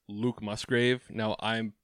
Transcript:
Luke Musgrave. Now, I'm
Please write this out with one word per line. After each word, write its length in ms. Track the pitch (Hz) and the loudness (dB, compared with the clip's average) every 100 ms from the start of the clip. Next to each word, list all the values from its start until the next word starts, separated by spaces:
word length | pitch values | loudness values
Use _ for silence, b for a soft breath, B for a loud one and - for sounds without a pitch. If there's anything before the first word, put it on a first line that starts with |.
| - | -12
Luke 340 | 104 123 - | -2 -2 -2
Musgrave. 640 | 107 107 - 120 123 127 - | -4 -6 0 4 4 2 -2
Now, 260 | 110 110 - | -4 -2 0
I'm 340 | 107 113 110 - | -2 0 -2 -6